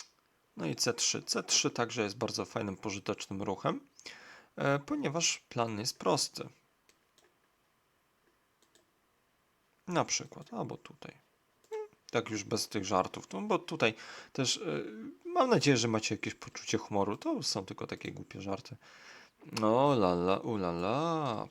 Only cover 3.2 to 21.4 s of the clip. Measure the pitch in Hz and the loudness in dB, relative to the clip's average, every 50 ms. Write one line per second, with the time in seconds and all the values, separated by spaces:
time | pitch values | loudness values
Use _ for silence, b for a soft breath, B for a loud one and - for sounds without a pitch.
3.2 | - - 101 95 104 104 95 - - 147 - - - _ _ B B B B B | -6 -8 -6 -4 -4 -4 -4 -2 -2 -2 -2 -2 -8 _ _ B B B B B
4.2 | B B B B B B _ - 139 139 139 143 143 - 302 294 269 151 143 170 | B B B B B B _ 0 2 2 2 2 0 -2 -2 -2 0 0 0 2
5.2 | 165 - - - - _ - 123 117 113 107 101 113 - - - - - 151 135 | 2 0 0 -2 -6 _ 0 0 0 2 0 -2 -2 -4 -4 0 2 4 4 4
6.2 | - - - - - - - _ _ _ _ _ _ _ _ _ _ _ _ _ | 2 0 -4 -8 -12 -12 -14 _ _ _ _ _ _ _ _ _ _ _ _ _
7.2 | _ _ _ _ _ _ _ _ _ _ _ _ _ _ _ _ _ _ _ _ | _ _ _ _ _ _ _ _ _ _ _ _ _ _ _ _ _ _ _ _
8.2 | _ _ _ _ _ _ _ _ _ _ _ _ _ _ _ _ _ _ _ _ | _ _ _ _ _ _ _ _ _ _ _ _ _ _ _ _ _ _ _ _
9.2 | _ _ _ _ _ _ _ _ _ _ _ _ _ 185 175 156 131 - - - | _ _ _ _ _ _ _ _ _ _ _ _ _ 0 0 0 2 2 -2 -4
10.2 | - 143 - - 151 - 233 214 156 - - - - - - _ - - - - | -4 -8 -12 -16 -14 -8 -6 -6 -6 -6 -6 -10 -12 -18 -16 _ -16 -16 -16 -18
11.2 | _ _ _ _ _ _ _ _ _ _ 440 427 427 - - _ _ - - 117 | _ _ _ _ _ _ _ _ _ _ -8 -8 -8 -10 -14 _ _ -4 -2 -2
12.2 | 113 - 110 104 101 107 117 101 - - - 107 95 98 104 92 92 - - - | -2 -2 -4 -6 -4 -2 -2 -2 -2 -2 -4 -4 -2 2 2 2 2 2 -4 -10
13.2 | - - - 190 208 214 190 160 175 - 170 143 131 110 107 B B B B B | -10 -8 -8 -6 0 0 0 0 0 -4 0 2 2 2 2 B B B B B
14.2 | B B - - 131 120 - - - 160 151 147 - - 214 220 - - - - | B B -4 0 0 0 0 0 -2 -2 -4 -4 -4 -6 -10 -12 -12 -14 -14 -14
15.2 | - 339 349 359 262 254 226 160 - 143 135 117 113 117 110 107 - - 110 - | -10 0 2 4 6 6 6 6 8 6 6 6 4 4 2 2 2 0 -2 -2
16.2 | - 113 - - - - - - - - - 107 - - 107 101 98 101 107 - | -4 -6 -6 -8 -12 -14 -14 -10 -2 -2 -2 -2 0 0 0 0 2 0 0 -2
17.2 | - 320 320 220 - - - 107 95 - 101 - - - - - - - 98 98 | -2 -2 -2 -2 -2 -2 -2 -2 -4 -6 -8 -8 -8 -6 -6 -6 -6 -8 -8 -8
18.2 | - - - 98 95 98 98 98 - - 113 B B B B B B B B B | -12 -12 -10 -8 -6 -4 -4 -6 -6 -10 -14 B B B B B B B B B
19.2 | B B B _ - - - 113 110 107 113 127 139 143 139 117 98 90 90 87 | B B B _ -16 -10 -2 2 4 6 6 6 6 6 6 6 6 6 6 6
20.2 | 87 92 98 - - 120 113 101 92 87 85 85 90 98 120 139 160 170 165 160 | 4 4 2 2 2 0 -2 0 0 0 0 0 0 0 2 2 0 0 0 0
21.2 | 151 127 110 104 | 0 -2 -2 -2